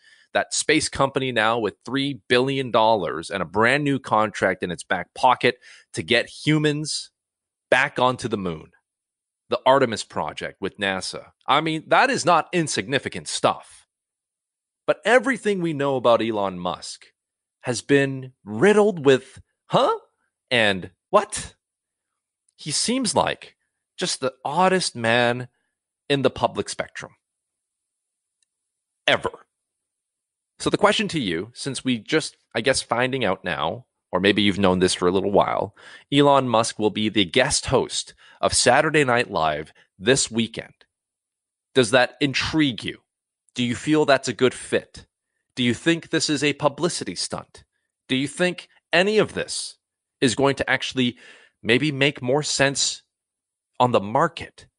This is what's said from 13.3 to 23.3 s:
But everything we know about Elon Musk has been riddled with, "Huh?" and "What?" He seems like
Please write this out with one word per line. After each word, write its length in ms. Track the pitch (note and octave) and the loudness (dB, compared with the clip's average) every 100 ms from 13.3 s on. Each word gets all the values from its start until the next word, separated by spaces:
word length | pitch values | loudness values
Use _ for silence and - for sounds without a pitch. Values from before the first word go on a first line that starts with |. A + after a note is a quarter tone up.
| - A#2+ - - - _ _ _ _ _ _ _ _ _ _ - | -2 -2 -2 -8 -20 _ _ _ _ _ _ _ _ _ _ -4
But 140 | - | -2
everything 560 | G3+ B3 A#3 A#3+ G#3+ G3 | 2 2 2 -2 -2 -2
we 140 | E3+ | -2
know 240 | C#3+ C#3 C3 | -2 -2 2
about 240 | A#2+ A2+ | 4 4
Elon 360 | A2+ G#2+ G2 F2+ | 2 -2 -2 -4
Musk 500 | F2 D#2+ - - _ _ _ _ _ _ | -6 -6 -10 -18 _ _ _ _ _ _
has 180 | - A#2+ | -8 -6
been 500 | - C#3+ C#3 C3+ C3 - G2 | 2 2 2 -4 -14 -18 -12
riddled 600 | G#2+ F#3+ G#3 G#3 F3 C3+ | 2 4 6 4 2 4
with, 360 | C3 - - _ _ _ | 4 2 -20 _ _ _
"Huh?" 320 | F#3 D4 A4 - _ _ _ _ | 0 2 -2 -8 _ _ _ _
and 420 | B2 G#2 F#2+ F2+ - _ | 2 2 0 -6 -18 _
"What?" 460 | G3+ - - - - _ _ _ _ _ _ _ _ _ _ | 0 0 -4 -12 -16 _ _ _ _ _ _ _ _ _ _
He 160 | D#3+ | -8
seems 420 | - - B3+ A#3+ | -4 -2 -2 -2
like 440 | A2 E2 | 0 -2